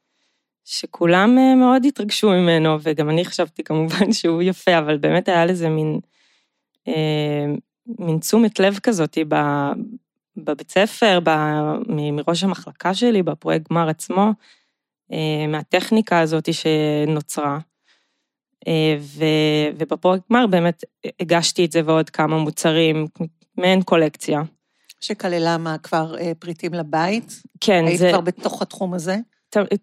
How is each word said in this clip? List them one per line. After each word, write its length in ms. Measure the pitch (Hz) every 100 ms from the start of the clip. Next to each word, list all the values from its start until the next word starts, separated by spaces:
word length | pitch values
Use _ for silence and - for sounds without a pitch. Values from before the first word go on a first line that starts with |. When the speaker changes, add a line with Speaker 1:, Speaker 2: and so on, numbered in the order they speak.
| _ _ _ _ _ _ -
Speaker 1:
שכולם, 720 | - - - 170 180 214 254
אה, 180 | 262 262
מאוד 300 | 254 262 277
התרגשו 440 | - 208 - 214
ממנו, 480 | 180 175 165 160 156
וגם 280 | 156 151 151
אני 160 | 160 185
חשבתי 380 | - 160 -
כמובן 500 | - 156 160 - 196
<laughs> 40 | 220
שהוא 240 | 170 165
יפה, 360 | 185 180 190 170
אבל 200 | 151 147
באמת 300 | 156 170 196
היה 180 | 170 170
לזה 240 | 180 165
מין, 300 | 156 156 156 - _ _ _ _ _ _ _ -
אה, 580 | 160 156 151 151 147 147 147 - _ 240 220
מין 200 | 170 160
תשומת 400 | - 220 220 -
לב 200 | 196 196
כזאת 380 | 247 185 151 160 151
ב-, 440 | 151 147 143 143 - - - _ _ _ 180
בבית 340 | 151 147 -
ספר, 480 | 185 220 - 220 180
ב-, 500 | 165 156 151 151 151 151 -
מ-, 280 | 151 147 147
מראש 280 | 156 170
המחלקה 500 | 190 170 - - 175
שלי, 300 | 190 247 208
בפרויקט 480 | 160 156 160 160 156
גמר 180 | 165 160
עצמו, 420 | 156 - 185 208 208 _ _ _ _ _ _ -
אה, 360 | 156 156 151 151
מהטכניקה 720 | 151 - 180 - 220 214 175
הזאת 300 | 160 160 165
שנוצרה. 1040 | 160 160 156 151 151 151 151 - 160 147 147 - _ _ _ _ _ _ _ _ _ -
אה, 300 | 160 156 147
ו-, 260 | 143 147 160 156 151 151 151 151
ובפרויקט 460 | 151 156 180 185 -
גמר 160 | 240 226
באמת 360 | 180 170 - - _ - -
הגשתי 460 | 165 170 165 - 170
את 60 |
זה 100 | 165 156
ועוד 240 | 160 156
כמה 280 | - 151 156
מוצרים, 720 | 156 - 165 160 160 156 156 - 160 _ _ -
מעין 240 | 180 190
קולקציה. 600 | 180 170 151 - - 147 160 _ _ _ _ _
Speaker 2:
שכללה 560 | - 208 190 175 165 165
מה, 200 | 165 156
כבר, 400 | - 165 160 -
אה, 140 | 170 165
פריטים 340 | 175 165 175
לבית? 680 | 170 151 160 180 226 - - - _
Speaker 1:
כן, 240 | - 180 165
Speaker 2:
היית 120 | 170
Speaker 1:
זה 100 | 180
Speaker 2:
כבר 120 | 175
בתוך 400 | 175 - 208 -
התחום 320 | 196 - 185
הזה? 240 | 180 170 202 - _ _
Speaker 1:
ת-, 240 | 208 190 208